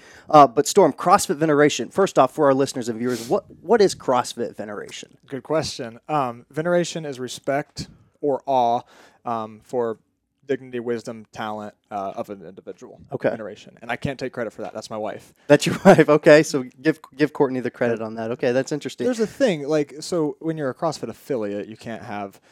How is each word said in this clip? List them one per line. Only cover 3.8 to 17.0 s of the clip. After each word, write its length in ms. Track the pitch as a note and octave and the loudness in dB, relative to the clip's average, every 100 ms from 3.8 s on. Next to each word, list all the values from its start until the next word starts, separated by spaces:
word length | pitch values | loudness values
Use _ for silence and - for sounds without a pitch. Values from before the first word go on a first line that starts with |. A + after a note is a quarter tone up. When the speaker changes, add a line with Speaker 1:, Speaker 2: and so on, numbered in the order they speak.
Speaker 1:
is 160 | F#3+ - | 4 2
CrossFit 580 | - B2 A#2+ - A2+ | 0 0 0 -6 -10
Veneration? 640 | - G#2+ G2+ - - - _ - | -10 -12 -12 -12 -16 -20 _ -14
Speaker 2:
Good 160 | C3 | -12
question. 560 | - D#3 C3 - A#2 A#2 - | -4 -4 -4 -8 -12 -14 -4
Um, 380 | D3+ B2+ A#2+ - | -2 -2 -6 -12
veneration 540 | C#3 E3+ F3 E3 E3 | -6 0 0 0 -6
is 140 | D3+ B2+ | -10 -10
respect 720 | B2 - - C#3 - - - - _ _ | -12 -10 -4 -4 -6 -12 -16 -18 _ _
or 220 | D3 B2+ - | -2 -2 0
awe, 360 | C3 A#2 A#2+ - - - _ | 0 2 0 -6 -20 -20 _
um, 360 | B2+ A#2 A2 G#2+ | -8 -6 -8 -14
for 340 | _ B2+ A#2 G#2+ _ _ _ _ - | _ -4 -4 -6 _ _ _ _ -8
dignity, 320 | C3 C3 B2 | -8 -6 -8
wisdom, 460 | A#2+ A#2 A#2 A2+ G#2+ | -6 -6 -8 -14 -14
talent, 420 | - A2 G#2+ G#2 - - | -10 -8 -8 -12 -16 -12
uh, 220 | G#2 G2 | -8 -8
of 160 | A#2 G#2+ | -8 -10
an 120 | G2 E2 | -12 -16
individual. 540 | F#2+ - - A#2 - - | -20 -18 -18 -18 -20 -14
Speaker 1:
Okay. 160 | C3+ A#2+ | -6 -4
Speaker 2:
Veneration. 460 | A2 G2+ G#2+ - - | -4 -10 -16 -20 -16
And 80 | A#2 | -10
I 60 | B2 | -8
can't 220 | C#3+ B2+ | -8 -8
take 120 | C3 | -10
credit 200 | - A2 | -8 -10
for 100 | - | -10
that. 100 | G#2 | -14
That's 160 | A2 - | -12 -12
my 60 | A2 | -10
wife. 380 | G#2+ A2 - _ - | -10 -10 -16 _ 4
Speaker 1:
That's 180 | D3 E3 | 4 4
your 100 | - | 4
<laughs> 40 | |
wife. 240 | F#3+ D3+ D3 | 8 8 8
Okay, 340 | D3+ E3 D3+ | 6 8 8
so 200 | D#3 C#3+ B2+ B2+ | 6 -2 -6 -6
give, 200 | C#3+ - | -4 -4